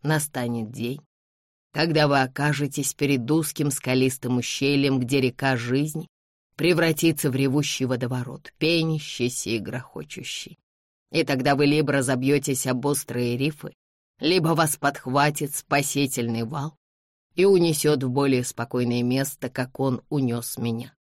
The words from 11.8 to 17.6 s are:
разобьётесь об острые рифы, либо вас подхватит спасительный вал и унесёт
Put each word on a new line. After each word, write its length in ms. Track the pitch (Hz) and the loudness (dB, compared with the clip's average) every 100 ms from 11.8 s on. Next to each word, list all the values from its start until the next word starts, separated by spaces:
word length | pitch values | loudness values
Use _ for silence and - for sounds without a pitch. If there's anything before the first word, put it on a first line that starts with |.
| 147 | 2
разобьётесь 760 | 139 127 131 131 143 143 131 131 | 2 0 0 2 2 0 -4 -2
об 180 | 127 139 | -2 0
острые 520 | 143 - 120 120 120 | -2 -4 -4 -2 0
рифы, 360 | 139 156 147 - _ _ _ _ | -2 -4 -14 -18 _ _ _ _
либо 300 | 151 185 160 | 0 2 2
вас 260 | 160 160 - | 2 0 0
подхватит 800 | 143 143 - 131 143 147 147 - | -2 -2 -2 2 2 0 -6 -6
спасительный 880 | - 143 143 139 139 135 117 113 | -2 0 0 0 0 0 -2 -2
вал 320 | 113 147 147 - _ _ _ _ _ - | -4 -6 -8 -10 _ _ _ _ _ 2
и 100 | 190 | 4
унесёт 580 | 196 | 6